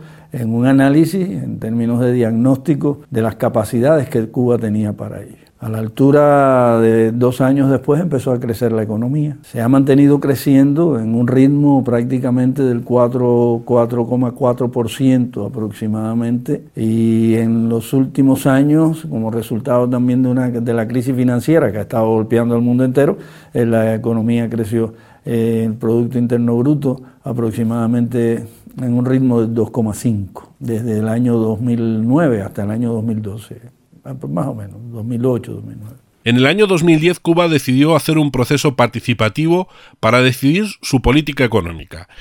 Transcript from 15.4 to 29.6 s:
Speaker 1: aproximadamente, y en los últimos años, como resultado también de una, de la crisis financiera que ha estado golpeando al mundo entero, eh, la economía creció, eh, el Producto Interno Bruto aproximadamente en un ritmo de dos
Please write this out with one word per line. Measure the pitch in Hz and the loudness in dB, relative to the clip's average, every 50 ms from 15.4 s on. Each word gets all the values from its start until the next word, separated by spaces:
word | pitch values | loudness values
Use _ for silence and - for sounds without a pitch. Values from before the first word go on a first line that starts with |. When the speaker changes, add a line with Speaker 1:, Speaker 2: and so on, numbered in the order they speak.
| 104 | -8
Speaker 1:
aproximadamente, | 110 127 113 110 104 104 - 113 107 107 110 110 110 113 117 117 117 123 120 123 - 147 151 156 - _ | -8 -6 -6 -6 -6 -6 -6 -6 -4 -4 -4 -4 -4 -4 -4 -2 -2 -4 -4 -4 -6 -6 -8 -8 -14 _
y | - 110 110 113 113 113 113 113 113 113 113 110 | -4 -2 -2 0 0 2 2 2 2 2 2 2
en | 113 113 113 113 113 113 113 | 2 0 0 0 0 0 0
los | 117 117 113 - | -2 -4 -4 -2
últimos | 143 135 131 135 - 147 135 135 131 135 - 143 | 0 0 0 0 0 2 2 2 2 2 2 2
años, | 131 135 143 147 151 160 160 160 160 160 - 156 | 4 4 4 4 4 4 2 2 0 -4 -8 -8
como | 143 113 110 110 | -6 -4 -4 -4
resultado | 113 117 110 - 120 107 127 - 123 123 123 123 | -4 -4 -4 -4 -6 -6 -2 0 0 2 2 0
también | 127 123 123 127 123 127 127 | 0 0 0 2 2 2 0
de | 127 | 0
una, | 123 131 127 123 | 0 0 -2 -2
de | 120 117 117 120 117 | -4 -4 -2 -2 -2
la | 117 110 120 | -2 -2 -2
crisis | 120 131 117 139 131 | -4 -4 -2 -2 -2
financiera | 123 127 127 123 120 - 151 156 165 147 107 | 0 0 0 0 0 0 2 2 2 2 0
que | 95 107 | -2 -6
ha | |
estado | 98 - 131 113 110 110 | -8 -4 -2 0 2 2
golpeando | 113 110 107 113 113 117 117 120 120 | 2 0 0 0 0 0 2 0 0
al | 117 | 0
mundo | 120 120 123 127 131 | 0 0 0 0 0
entero, | 127 127 143 139 160 202 - - - - - - - - | 0 2 2 2 2 0 -4 -10 -18 -20 -20 -20 -6 -2
eh, | 127 117 | -2 0
la | 117 113 113 110 110 110 | 2 2 2 2 0 -2
economía | 107 - 113 117 110 107 117 117 117 117 110 | -2 -2 -2 -2 -2 0 0 0 -2 -2 -4
creció, | 117 117 110 101 120 113 113 110 - - - _ - _ _ | -4 -6 -4 -4 -2 -4 -4 -4 -8 -16 -20 _ -20 _ _
eh, | - 120 113 113 117 113 113 113 | -4 -2 -2 0 0 0 -2 -2
el | 113 107 | -4 -4
Producto | 117 120 113 117 120 120 117 - 120 | -4 -2 0 0 0 0 -2 -2 -2
Interno | 120 117 117 120 120 120 117 | -2 0 0 0 0 0 0
Bruto | 120 127 147 156 139 139 131 127 - - - - _ | 2 2 0 0 0 0 -4 -4 -4 -10 -20 -20 _
aproximadamente | _ 135 120 123 117 110 98 117 113 110 117 120 113 113 123 120 120 113 123 120 117 117 117 113 117 107 - - - - - - | _ -6 -4 -4 -4 -4 -2 -2 -4 -2 -2 -2 -2 0 0 0 -2 -2 0 0 0 0 -2 -2 -6 -12 -18 -20 -20 -20 -12 -8
en | 127 123 120 | -4 -2 -2
un | 123 123 | 0 0
ritmo | 127 131 131 131 127 120 117 | 0 0 2 2 2 2 2
de | 113 | 0
dos | 113 113 117 | 0 0 -2